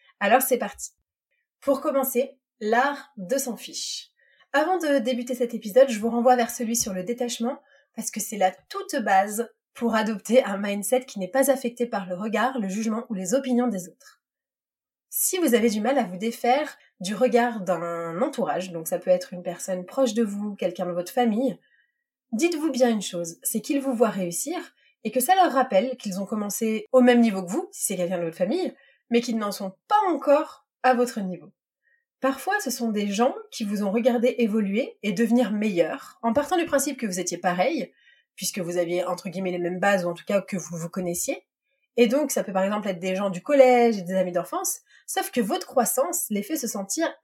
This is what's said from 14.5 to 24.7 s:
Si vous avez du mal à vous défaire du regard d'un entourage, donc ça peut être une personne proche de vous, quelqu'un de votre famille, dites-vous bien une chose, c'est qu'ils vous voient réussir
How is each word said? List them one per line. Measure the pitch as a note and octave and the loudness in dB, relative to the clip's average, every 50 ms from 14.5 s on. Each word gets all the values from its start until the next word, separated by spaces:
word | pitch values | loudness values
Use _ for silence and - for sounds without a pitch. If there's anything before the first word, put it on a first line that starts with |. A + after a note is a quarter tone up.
| _ _ _ _ _ _ _ _ _ _ _ _ - - | _ _ _ _ _ _ _ _ _ _ _ _ -6 -4
Si | - - - F#4 | -4 -2 -2 0
vous | E4+ C#4 A3+ | 2 4 4
avez | A3+ G#3+ A#3+ | 4 4 4
du | G#3 G#3+ | 2 0
mal | G#3 B3 C#4 | 0 0 2
à | C#4+ A3+ | 2 0
vous | F3+ F3+ F3+ | -2 -4 -6
défaire | G3+ A#3 A#3 - - A#3+ B3+ C#4+ D#4 D4+ - - _ _ _ - | -6 -6 -4 -2 0 2 2 2 2 -2 -8 -14 _ _ _ -10
du | F#3 F3+ G#3+ | -8 -6 -2
regard | F#3 B3 B3+ G3+ A#3 A#3+ B3 A3+ A3 F#3 | 0 2 4 4 4 2 2 -2 -4 -4
d'un | F3 F3+ D#3+ E3+ E3+ E3+ E3+ E3+ E3+ E3 F3 | -2 -2 -2 -2 -4 -6 -6 -6 -6 -4 -2
entourage, | B3 D#4+ C#4+ - G3+ D#3 D3 E3+ F#3 F#3 | -2 -2 -2 -4 -4 -2 -2 -4 -4 -6
donc | E3+ E3+ E3 | -8 -10 -8
ça | - F#3+ F3 | -6 -6 -2
peut | - F#3+ | 0 2
être | F3+ F3+ F3+ - - | 2 2 0 -4 -12
une | F3 F3 | -10 -8
personne | F#3 E3+ E3+ - - F#3+ F3+ F3+ | -8 -8 -8 -6 -6 -6 -6 -8
proche | F#3 - C4+ C4+ A#3+ G#3 | -6 -2 0 2 2 2
de | A3 A#3 | 2 0
vous, | G3+ G3+ G3+ G#3 G#3 G3+ | 0 -2 -4 -6 -6 -6
quelqu'un | - - F3+ F3 - F#3 | -4 -4 -4 -4 -4 -6
de | F3 F3 | -4 -4
votre | F3 F3 F3 - | -4 -6 -4 0
famille, | - B3 A#3 G#3 A3 C4+ B3+ F3 - _ _ _ _ _ _ _ _ _ _ _ _ _ _ - | 0 2 2 2 0 0 -2 -2 -6 _ _ _ _ _ _ _ _ _ _ _ _ _ _ -2
dites-vous | G#3+ D4 F4 F4 D4+ D4+ D#4+ | 0 0 0 0 0 -2 -2
bien | C4 A#3+ B3+ A#3+ | 0 2 4 4
une | A3+ G#3+ | 2 2
chose, | F#3+ - - F3 E3+ E3 E3+ - - | -2 -6 -6 -6 -8 -8 -8 -8 -8
c'est | - - A3 - | -6 -4 -4 -2
qu'ils | - D4+ C#4 | -2 -2 -2
vous | C4 C#4 B3+ | -2 -2 0
voient | A3 A#3+ A3 | 2 2 2
réussir | - G3 F#3 E3+ F3 - - C#4 E4+ F4+ - - | 2 0 -4 -4 -4 -6 -6 -6 -6 -8 -8 -12